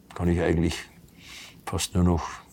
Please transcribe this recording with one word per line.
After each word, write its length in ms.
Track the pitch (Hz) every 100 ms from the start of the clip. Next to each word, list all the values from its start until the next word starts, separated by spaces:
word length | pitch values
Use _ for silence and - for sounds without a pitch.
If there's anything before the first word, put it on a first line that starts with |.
| - -
kann 120 | 87
ich 120 | 85
eigentlich 340 | 82 82 85 - - - - - - - - - -
fast 260 | 87 -
nur 100 | 92
noch 240 | 87 87 - - -